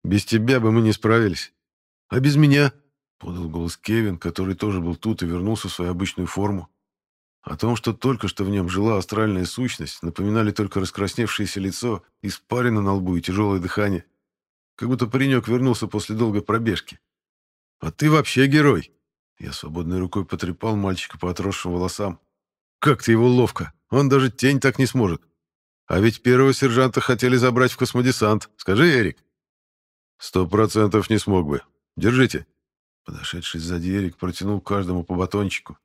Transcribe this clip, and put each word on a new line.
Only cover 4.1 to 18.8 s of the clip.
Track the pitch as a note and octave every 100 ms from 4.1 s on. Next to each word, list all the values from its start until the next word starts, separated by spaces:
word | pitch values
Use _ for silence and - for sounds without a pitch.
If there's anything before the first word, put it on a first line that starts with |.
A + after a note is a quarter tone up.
| E2+
который | F2 D#2+ F#2+ F#2
тоже | G#2+ F#2+
был | E2+ E2
тут | - E2
и | E2+
вернулся | F2 G2 A2 F#2+
в |
свою | - F2
обычную | F2+ G2 - F2+
форму. | - G#2 G2 E2+ _ _ _ _ _ _ _
О | - D#2
том, | A2+ A#2
что | -
только | - C3 B2 G2
что | -
в | G2
нем | G2+ F2
жила | F2+ G#2+ G#2
астральная | F2+ G#2 A2 F#2 F2
сущность, | - B2+ - D#2 -
напоминали | E2 E2 G2+ A2 G#2+
только | G2+ G2+ G2
раскрасневшееся | F#2+ - G2 - A2 - G2+ G2+
лицо, | F#2+ - A#2+ G2+ _ _
испарина | G2+ - _ B2 A#2+ G#2+
на | G2
лбу | G2 F#2 F2+
и |
тяжелое | E2+ F#2+ G#2 F#2+
дыхание. | F2+ - G#2 F2+ - _ _ _ _ _ _ -
Как | A#2
будто | B2+ A#2
паренек | C3 C#3 B2+ G#2+
вернулся | B2 C3 A#2 G2
после | G#2+ - A2
долгой | A#2 G2+
пробежки. | - A2 A2+ G2 - - _ _ _ _ _ _ _ _
«А | -
ты | - D3+
вообще | D3+ C3 - C#3
герой!» | D3+ D3 F#2